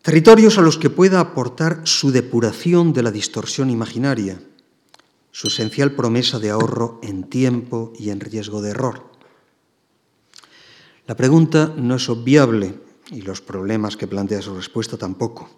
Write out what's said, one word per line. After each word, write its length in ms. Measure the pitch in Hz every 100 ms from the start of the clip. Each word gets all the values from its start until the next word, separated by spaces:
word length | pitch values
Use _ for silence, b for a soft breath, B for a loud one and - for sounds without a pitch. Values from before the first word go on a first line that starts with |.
Territorios 560 | - 156 165 220 220 208
a 60 |
los 160 | 165 156
que 100 | 147
pueda 320 | - 185 185
aportar 600 | 175 - 123 - 160 160
su 260 | - - 139
depuración 840 | 127 117 117 113 - 175 175 170
de 80 | 131
la 80 | 117
distorsión 580 | 104 - - 104 - 135
imaginaria, 720 | 117 113 117 135 127 98 92 - _ _ _ _ _ _ _ _
su 180 | - -
esencial 440 | - 110 - 139
promesa 460 | 139 120 117 120 123
de 100 | 104
ahorro 500 | 107 110 113 113 -
en 220 | 110 95
tiempo 680 | 92 127 127 120 117 117 113 -
y 100 | 104
en 120 | 101
riesgo 420 | 101 107 104 104
de 80 | 104
error. 420 | 98 127 107 - _ b b b _ _ _ _ _ _ _ _ b b b b b b b _
La 120 | 113
pregunta 560 | 131 160 160 147 160 156
no 200 | 123 127
es 120 | 127
obviable 720 | 117 120 147 135 110 98 - - _ -
y 100 | 139
los 220 | 95 92
problemas 560 | - 95 95 110 104 101
que 80 | 101
plantea 340 | 98 98 104
su 160 | 98 95
respuesta 400 | 92 - 110 110
tampoco. 540 | 95 92 113 - -